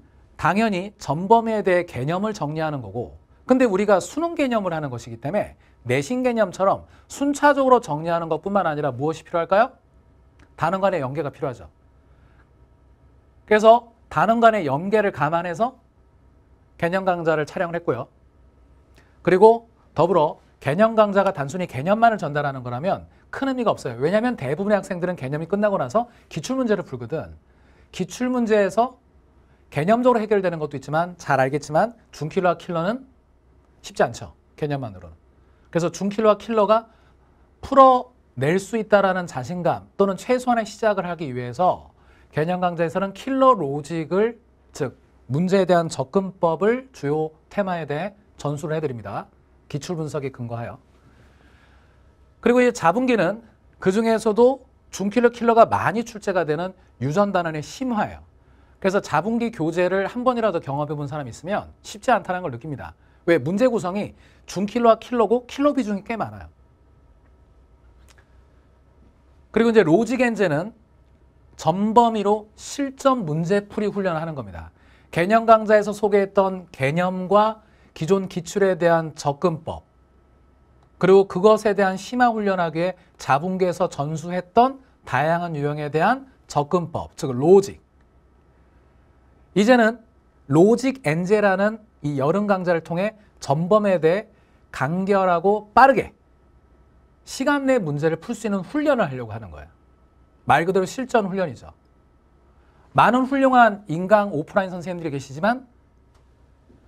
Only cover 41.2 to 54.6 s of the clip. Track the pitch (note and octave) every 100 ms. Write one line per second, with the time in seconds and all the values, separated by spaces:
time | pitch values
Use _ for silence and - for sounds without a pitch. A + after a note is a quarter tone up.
41.2 | D3+ B2 B2 B2 F3+ - - _ _ _
42.2 | _ D3 D#3+ F3+ F3+ E3+ E3 F#3 G3 G3
43.2 | C4 C4+ C4 A3+ C#3 C#3+ C#3+ E3 D3 F#3
44.2 | A3+ A#3 _ _ _ - B2+ - _ _
45.2 | - C#3 F3+ G3 F3+ F3 E3 - B2+ G3
46.2 | F#3+ - E3+ D#3 G3+ B3+ C4 - C#3+ D#3
47.2 | D#3 - _ - F#3+ F3 C#3+ D3 G3+ -
48.2 | _ - C#3+ D3 D#3+ D#3+ D3+ A#2+ G2 B2+
49.2 | - _ _ _ - C#3+ - E3 D3+ D3+
50.2 | C3+ - A#2 A#2 A2 - _ _ _ _
51.2 | _ _ _ _ _ _ _ _ _ _
52.2 | _ _ A#3 B3 B3 A#3+ E3 G3+ C4 A3+
53.2 | E3+ A3 - _ _ _ F#3 G3 A3+ A3
54.2 | A3 G#3 B3 C4